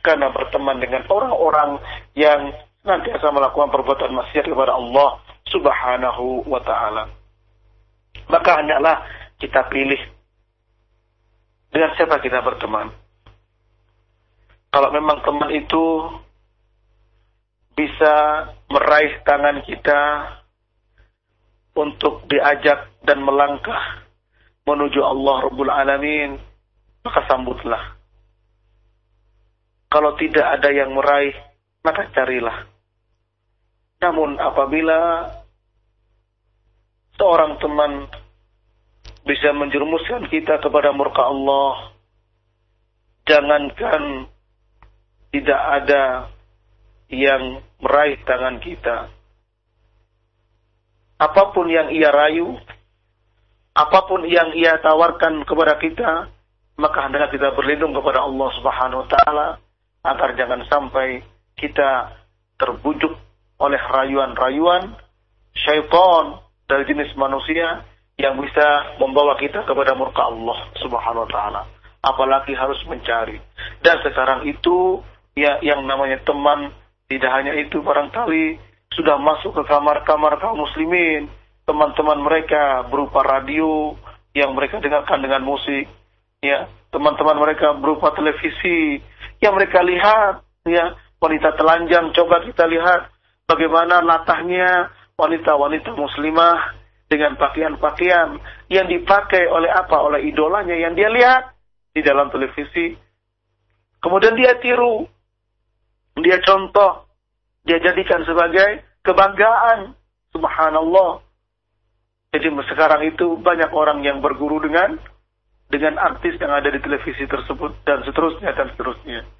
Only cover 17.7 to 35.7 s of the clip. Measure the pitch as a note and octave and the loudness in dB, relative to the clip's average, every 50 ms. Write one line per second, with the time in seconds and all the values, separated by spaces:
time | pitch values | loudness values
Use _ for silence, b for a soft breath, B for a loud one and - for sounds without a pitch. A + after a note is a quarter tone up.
17.7 | _ - D3+ C#3 - - D#3 D3+ D3+ D3+ D3+ D3+ D3+ D#3 D#3+ - - _ _ _ | _ -6 -6 -6 -2 2 4 4 4 4 4 2 0 -2 -4 -10 -16 _ _ _
18.7 | C#3+ C#3+ - D3+ D3+ D3+ D#3 D3 - - - - C#3+ C#3+ C#3+ D3 C#3+ C#3 C3+ - | 0 0 4 4 4 4 4 2 -2 -4 0 2 2 4 2 0 0 0 -6 -10
19.7 | - - - - D3 D3 D3 D3 D3 D3 D3 - - - _ _ _ _ _ _ | -12 -4 0 2 2 2 2 0 -2 -4 -6 -10 -16 -20 _ _ _ _ _ _
20.7 | _ _ _ _ _ _ _ _ _ _ _ _ _ _ _ _ _ _ _ _ | _ _ _ _ _ _ _ _ _ _ _ _ _ _ _ _ _ _ _ _
21.7 | _ - D3+ D3 C#3+ - - D3 D3 - - - D3 C#3 C3+ C#3+ D3 C#3+ D3 D3+ | _ -4 -4 -4 -4 -2 -2 -2 -2 -2 -6 -2 -2 2 2 2 0 2 2 2
22.7 | C#3+ C#3 - - _ _ _ - C#3+ C#3+ C#3 C#3 C#3 C#3 C#3+ C#3+ C#3+ C3+ - - | 2 2 -2 -18 _ _ _ 0 0 2 2 0 2 2 2 2 0 -6 -8 -8
23.7 | A#3 - - - - - - _ _ _ _ _ _ _ _ _ _ _ _ - | -8 -6 -8 -8 -12 -16 -18 _ _ _ _ _ _ _ _ _ _ _ _ -2
24.7 | D3 C#3+ D3 C#3+ - C#3 C3+ - C3 C3+ C3+ C#3 C#3 C3 C3+ C#3 C3 B2+ C#3 C3+ | -2 0 -2 -2 0 0 0 0 0 0 0 0 0 0 0 -4 -4 -2 -2 -2
25.7 | C#3 C#3+ C3+ C3+ C#3 C#3 C#3+ D3+ D3+ D3+ D3 C#3 C#3 C3+ - - _ _ _ _ | 0 0 0 0 0 -2 -2 -4 -4 -4 -4 -6 -8 -12 -18 -20 _ _ _ _
26.7 | _ _ _ _ _ _ _ A#3 - - - - C#3+ B2+ B2+ B2 B2+ - - A#2+ | _ _ _ _ _ _ _ -4 -4 -4 0 0 -2 -2 -2 -6 -8 -8 -6 -6
27.7 | A#2 G#2+ - - - _ _ _ _ _ _ _ _ _ _ _ _ _ _ _ | -6 -6 -6 -14 -20 _ _ _ _ _ _ _ _ _ _ _ _ _ _ _
28.7 | _ _ _ _ _ _ _ _ _ _ _ _ _ _ _ _ _ _ _ _ | _ _ _ _ _ _ _ _ _ _ _ _ _ _ _ _ _ _ _ _
29.7 | _ _ _ _ - D3+ D3+ D3+ D3 - D#3+ D#3 - D3+ C#3+ C#3+ - C#3+ C#3 C#3+ | _ _ _ _ 0 2 2 2 0 -2 -6 0 2 2 2 2 0 0 2 2
30.7 | C#3+ C#3+ C#3 C3+ C3+ C3+ C3+ C#3 C#3+ C#3+ C#3+ C#3 C3+ - - _ _ _ _ _ | 2 2 0 0 -2 -2 2 2 2 2 2 -2 -4 -10 -20 _ _ _ _ _
31.7 | _ _ _ E3 D#3 - - - - - C3 B2 B2+ B2 A#2 A#2 A2 - - _ | _ _ _ -2 -2 -2 -6 -4 -2 -2 -2 0 -2 -4 -4 -6 -8 -10 -16 _
32.7 | _ _ _ _ _ _ _ _ _ _ _ _ _ _ _ _ _ _ _ _ | _ _ _ _ _ _ _ _ _ _ _ _ _ _ _ _ _ _ _ _
33.7 | _ _ _ _ _ _ - F3+ E3 D#3+ D#3 C#3+ C#3+ C#3 - C3+ C3 D3 C#3 C3+ | _ _ _ _ _ _ -2 -2 0 0 -2 -2 -2 -4 -4 -2 0 0 -2 0
34.7 | C#3+ D#3+ D#3+ D#3+ D#3+ D#3+ E3+ E3+ E3 E3 E3+ - - - - _ _ _ _ _ | 0 -2 0 2 2 2 2 0 -2 -4 -6 -10 -16 -18 -20 _ _ _ _ _